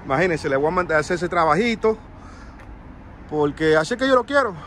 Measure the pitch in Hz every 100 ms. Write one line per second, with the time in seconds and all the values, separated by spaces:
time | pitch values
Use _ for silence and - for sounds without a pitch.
0 | - 135 180 160 156 135 151 180 180 160
1 | 151 180 175 175 165 170 233 226 220 220
2 | - - - - - - - - - -
3 | - - - 151 147 143 160 156 160 240
4 | 262 262 240 285 247 165